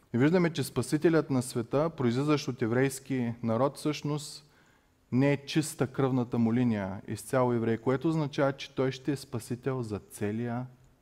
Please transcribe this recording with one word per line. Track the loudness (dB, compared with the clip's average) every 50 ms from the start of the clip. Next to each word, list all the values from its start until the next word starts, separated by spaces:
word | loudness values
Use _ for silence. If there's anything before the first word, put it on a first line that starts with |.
| _ _ 0
И | 2
виждаме, | 4 4 4 4 2 2 0
че | -2 -4
Спасителят | -4 -2 -4 -2 -2 0 2 2 4 4 4 2 2
на | 0 0 0
света, | -2 -4 -6 -4 -2 0 0 0 0
произлизащ | -2 0 0 2 2 2 2 2 2 2 0 -2
от | -4 -2 0
еврейски | 0 2 2 2 2 0 -4 -6 -4 -2 -2 -2 -2 -4 -4 -2
народ, | 0 0 2 2 0 -2
всъщност | -2 -4 -4 -4 -4 -4 -4 -4 -4 -6 -10 -14 -18 -20 _ _ _ _ _ _ _ _ _ _ _ _ -2 2
не | 2 4 4 4
е | 2 -2
чиста | -2 0 0 0 0 -2 -2 -2
кръвната | -2 0 0 0 2 2 0 0 0 0 0
му | 2 2 4
линия, | 4 4 2 2 0 -2 -4 -6 -8 -10 -10
изцяло | -10 -10 -6 -2 2 2 2 2 2
еврей, | 2 0 0 0
което | 0 0 0 0 0 0 0
означава, | 0 0 -2 -2 0 0 0 0 0
че | -2 -8 -10 -4
той | -2 -2 -2 -2
ще | -4 -4 -4 -4
е |
Спасител | -4 -6 -8 -8 -8 -6 -6 -8 -6 -4 -4 -4 -4 -4
за | -4 -6 -8
целия | -8 -10 -10 -6 -4 -4 -2 -2 -4 -4 -4 -6 -6 -8 -12 -20 _ _ _ _